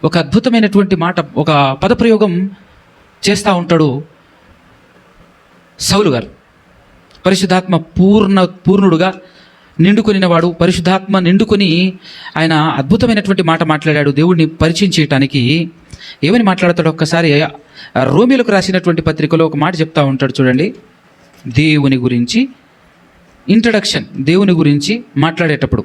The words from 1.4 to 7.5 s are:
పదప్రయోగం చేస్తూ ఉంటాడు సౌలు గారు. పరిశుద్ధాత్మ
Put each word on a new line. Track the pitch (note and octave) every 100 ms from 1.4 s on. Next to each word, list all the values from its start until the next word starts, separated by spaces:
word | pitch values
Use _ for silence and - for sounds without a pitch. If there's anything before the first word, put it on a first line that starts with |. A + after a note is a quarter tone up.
| D#3 D3+ C#3 E3
పదప్రయోగం | F#3+ F#3+ A3+ A3 G#3 F3 F#3+ G3 _ - _ _ _ _ -
చేస్తూ | G3+ -
ఉంటాడు | F3+ F3 E3+ D#3 C3 D#3 _ _ _ _ _ _ _ _ _ _ _ _ _ _ _ _ _
సౌలు | - F#3+ G3+
గారు. | B2 G#2 - _ _ _ _ _ _ _ - F#3
పరిశుద్ధాత్మ | F#3+ F#3+